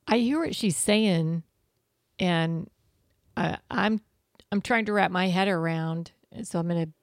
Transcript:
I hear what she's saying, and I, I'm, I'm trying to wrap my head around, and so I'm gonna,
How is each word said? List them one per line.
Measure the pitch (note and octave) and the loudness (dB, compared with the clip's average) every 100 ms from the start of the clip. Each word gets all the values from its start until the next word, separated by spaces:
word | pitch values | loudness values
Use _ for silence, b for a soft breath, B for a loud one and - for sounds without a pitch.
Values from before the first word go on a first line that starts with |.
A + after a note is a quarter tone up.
| - | 0
I | A3+ | 2
hear | A#3+ D4+ | 2 0
what | D#4+ - | -2 0
she's | G#3 - | -2 0
saying, | - G#3+ A3 E3 D#3+ E3 - _ _ _ _ _ _ - | 2 2 4 2 2 -2 -6 _ _ _ _ _ _ -4
and | F3+ E3 E3 E3 - _ _ _ _ _ _ - | 0 0 0 -4 -8 _ _ _ _ _ _ -4
I, | - - - | -4 -4 -6
I'm, | - F#3 A3 _ _ _ _ - | -2 0 -2 _ _ _ _ -6
I'm | G3+ | -4
trying | - A#3 G#3 | 0 0 2
to | |
wrap | G#3 F#3 | 2 2
my | F3+ F#3 | 2 0
head | F3+ G3 | 2 2
around, | F3 E3 E3 D#3+ E3 E3+ _ _ | 0 0 -2 -2 -4 -8 _ _
and | - G#3+ | -14 -6
so | E3+ | -4
I'm | E3+ | 0
gonna, | E3+ D#3+ - | 0 -2 -6